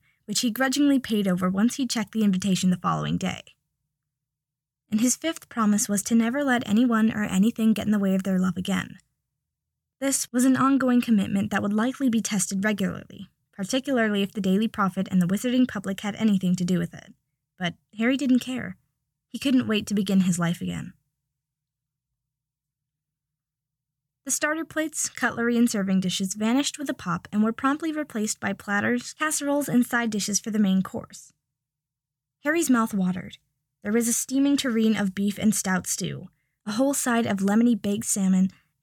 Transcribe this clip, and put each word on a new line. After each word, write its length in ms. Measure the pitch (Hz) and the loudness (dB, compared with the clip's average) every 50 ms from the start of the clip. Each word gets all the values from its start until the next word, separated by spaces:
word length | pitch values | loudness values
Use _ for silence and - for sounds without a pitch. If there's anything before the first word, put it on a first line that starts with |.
| _ _ _ _ _ | _ _ _ _ _
which 160 | - 208 - | -6 -4 -2
he 100 | 254 240 | -2 -2
grudgingly 480 | 214 - 262 262 262 277 294 285 277 254 | 0 0 -2 0 2 2 2 4 4 2
paid 300 | - - 226 208 196 190 | 0 0 -2 0 0 0
over 220 | 180 180 185 185 | 0 0 0 0
once 240 | 190 196 220 240 - | 2 2 2 0 2
he 120 | - 262 | 0 -4
checked 260 | 240 - 233 208 - | -2 -2 -4 -4 -4
the 120 | - 220 214 | -2 0 2
invitation 460 | 208 185 185 202 196 185 - 185 185 | 2 2 2 2 0 0 2 2 2
the 60 | 180 | 0
following 420 | 180 - 175 160 156 151 151 170 180 | 2 0 -2 -2 -2 -2 -2 -2 -2
day. 240 | 185 180 - - - - _ _ _ _ _ _ _ _ _ _ _ _ _ _ _ _ _ _ _ _ _ _ _ _ _ _ _ - | -2 -4 -6 -8 -14 -20 _ _ _ _ _ _ _ _ _ _ _ _ _ _ _ _ _ _ _ _ _ _ _ _ _ _ _ -4
And 100 | 214 214 | -2 0
his 160 | 240 254 - | 2 2 0
fifth 320 | - - 320 330 - - _ | 0 -4 -4 -4 -6 -12 _
promise 400 | - 233 214 208 208 208 - - | -4 0 2 2 2 2 2 0
was 140 | 202 196 - | -2 -4 0
to 100 | - 233 | 2 2
never 300 | 226 226 247 247 285 294 | 2 2 2 0 0 0
let 240 | 269 247 233 - 202 | 2 0 0 0 2
anyone 440 | 202 226 262 240 226 214 220 220 | 2 4 4 4 4 4 2 2
or 120 | - 208 208 | 2 0 -2
anything 480 | - 190 185 202 233 - - 220 220 | 0 2 4 4 4 2 2 2 2
get 140 | 214 - - | 2 2 2
in 60 | 208 | 0
the 60 | 214 202 | 2 2
way 160 | 196 190 190 | 2 2 2
of 80 | 190 | 0
their 160 | 190 196 190 185 | 0 0 0 2
love 180 | 185 185 170 | 2 0 -2
again. 420 | 185 180 196 185 - - - - - _ _ _ _ _ _ _ _ _ _ _ _ _ _ _ _ _ _ _ - | -2 -2 -2 -2 -2 -4 -6 -12 -20 _ _ _ _ _ _ _ _ _ _ _ _ _ _ _ _ _ _ _ -6
This 300 | 269 277 269 - - - | -4 -2 -2 -2 -4 -4
was 120 | 233 247 254 | 0 2 4
an 120 | 269 254 | 4 4
ongoing 440 | - 254 269 277 247 262 254 247 247 | 4 4 2 2 2 2 4 2 2
commitment 500 | 233 240 220 202 196 - 202 196 208 202 | 4 4 2 2 2 0 0 -2 -2 0
that 120 | 202 196 | -2 -2
would 100 | 202 202 | -2 0
likely 360 | 208 214 226 262 254 - 277 254 | 0 0 0 -2 -2 0 0 0
be 120 | 220 226 | 0 0
tested 440 | - - 220 277 - - 196 190 196 | -2 0 -2 -2 -2 -2 -4 -2 0
regularly, 640 | 214 214 196 190 180 - 50 - - - - 190 _ _ _ _ _ | -2 0 0 -2 -4 -4 -8 -14 -16 -18 -18 -18 _ _ _ _ _
particularly 680 | _ - 190 - 254 269 254 285 269 233 226 214 208 202 | _ -10 -6 -4 -4 -4 -2 0 0 0 0 0 0 0
if 100 | 196 - | -2 -2
the 80 | - 214 | -4 -4
Daily 280 | 190 185 185 202 226 214 | 0 2 2 2 2 0
Prophet 400 | - - 196 190 - 196 190 - | -2 -2 -2 -2 0 -4 -4 0
and 100 | - 185 | 2 2
the 60 | 175 | 2
wizarding 400 | 170 196 208 - 247 240 254 254 | 2 0 -2 0 0 2 2 2
public 340 | - - 202 - 196 196 - | 2 0 -6 -6 -6 -8 -6
had 140 | - 208 - | -6 -8 -4
anything 380 | - 220 220 202 185 - 180 180 | 0 2 2 2 2 2 0 0
to 80 | 180 175 | 0 0
do 140 | 175 185 170 | 0 0 0
with 160 | 170 165 - | 0 -4 -8
it. 180 | - - - - _ _ _ _ _ _ _ _ - | -16 -20 -20 -20 _ _ _ _ _ _ _ _ -6
But 180 | 180 170 - _ _ _ - | -6 -6 -6 _ _ _ -6
Harry 200 | 208 226 247 277 | -2 0 0 0
didn't 240 | 262 294 247 254 240 | 0 2 4 4 2
care. 360 | - 247 254 240 - 185 185 _ _ _ _ _ _ _ _ _ _ _ | 2 -2 -8 -8 -8 -10 -14 _ _ _ _ _ _ _ _ _ _ _
He 100 | - 233 | -14 -4
couldn't 280 | - 285 262 254 220 | 0 2 2 2 2
wait 200 | 208 214 202 - | 2 -2 -2 -2
to 80 | - 208 | 0 -2
begin 260 | 214 190 202 196 196 | -2 0 2 4 4
his 180 | 180 185 170 175 | 4 4 2 2
life 220 | 170 165 175 - | 0 -2 -2 -2
again. 320 | 185 180 175 160 - 180 - _ _ _ _ _ _ _ _ _ _ _ _ _ _ _ _ _ _ _ _ _ _ _ _ _ _ _ _ _ _ _ _ _ _ _ _ _ _ _ _ _ _ _ _ _ _ _ _ _ _ _ _ _ _ _ _ _ _ _ _ _ _ _ _ _ - | -4 -6 -6 -8 -10 -12 -14 _ _ _ _ _ _ _ _ _ _ _ _ _ _ _ _ _ _ _ _ _ _ _ _ _ _ _ _ _ _ _ _ _ _ _ _ _ _ _ _ _ _ _ _ _ _ _ _ _ _ _ _ _ _ _ _ _ _ _ _ _ _ _ _ _ -8
The 40 | 277 | -6
starter 340 | - - 311 302 311 320 320 | -4 -2 -2 -2 -2 -4 -6
plates, 440 | - - 311 311 302 - - - - | -6 -4 -6 -6 -4 -6 -6 -8 -8
cutlery, 480 | - - 254 226 - 233 233 240 240 | -6 -2 -4 -2 -2 0 -2 0 2
and 140 | 233 247 233 | 2 2 2
serving 300 | - 196 190 190 190 185 | 2 -2 -2 0 0 0
dishes 340 | 185 180 - - 196 190 - | 0 0 -2 -2 -4 -6 -4
vanished 440 | 214 214 226 247 269 294 - - - | -4 -2 0 0 0 0 -2 -6 -8
with 120 | 285 285 | -8 -8
a 40 | 285 | -8
pop 340 | - - 180 165 - _ - | -8 -6 -6 -6 -6 _ -4
and 100 | - 208 | 0 0
were 100 | 214 226 | 0 0
promptly 400 | 233 - - 269 294 302 330 320 | 0 -2 -2 -2 -2 -2 -4 -4
replaced 480 | 302 302 294 - - 220 214 214 - - | -4 -6 -8 -6 -6 -6 -4 -4 -6 -6
by 120 | 208 202 | -6 -6
platters, 600 | 202 - - 208 202 202 214 226 247 247 240 - - | -6 -6 -6 -4 -2 0 0 0 -2 -2 -4 -8 -6
casseroles, 540 | - 311 311 302 - 285 285 285 294 277 277 | -4 -4 -2 -2 -2 -2 0 0 0 -2 2
and 180 | 240 247 240 | 2 2 2
side 240 | - 254 240 233 226 | 2 0 -2 -2 -2
dishes 280 | 214 202 185 208 202 - | -2 -4 -4 -2 -4 -4
for 120 | - - | -4 -2
the 80 | 202 214 | 0 2
main 240 | 208 190 190 190 | 2 4 4 2
course. 500 | 190 - - - - - - - - - _ _ _ _ _ _ _ _ _ _ _ _ _ _ _ _ _ _ _ _ _ _ | 0 -2 -6 -10 -12 -12 -20 -20 -20 -20 _ _ _ _ _ _ _ _ _ _ _ _ _ _ _ _ _ _ _ _ _ _
Harry's 260 | - 294 320 349 311 262 | -2 0 0 0 2 2
mouth 240 | 254 233 226 220 | 2 2 2 0
watered. 460 | 220 190 185 180 180 180 185 202 - - _ _ _ _ _ _ _ _ | 0 0 0 0 -2 -4 -8 -14 -18 -20 _ _ _ _ _ _ _ _
There 100 | - 208 | -6 -2
was 160 | 220 233 226 233 | 0 0 0 0
a 40 | |
steaming 440 | 233 - - - 262 277 277 285 285 | -2 -4 -4 -2 0 0 2 2 2
tureen 440 | 269 - 262 220 226 220 220 214 202 | 2 0 0 0 2 2 2 2 2
of 140 | 208 190 - | 0 -2 -2
beef 240 | 202 196 208 202 - | -2 -2 -2 -2 0
and 160 | - 220 202 | 0 0 2
stout 320 | - - 190 185 180 - | 2 0 0 -2 -2 -2
stew, 420 | - - - 180 151 139 135 185 - _ _ _ _ _ _ - | -4 -6 -6 -6 -8 -8 -10 -14 -16 _ _ _ _ _ _ -10
a 60 | 214 | -6
whole 200 | 208 226 269 277 | -2 0 0 0
side 320 | 277 - - 254 233 233 233 | 0 0 0 0 0 0 0
of 140 | 233 202 190 | 0 -2 0
lemony 420 | 190 196 208 226 240 240 233 - | 0 2 4 4 4 4 2 2
baked 260 | - 202 202 220 - | 0 -4 -4 -4 -2
salmon, 440 | - - 208 190 190 190 185 190 185 - _ _ _ _ _ | -4 -2 0 2 2 4 4 4 2 0 _ _ _ _ _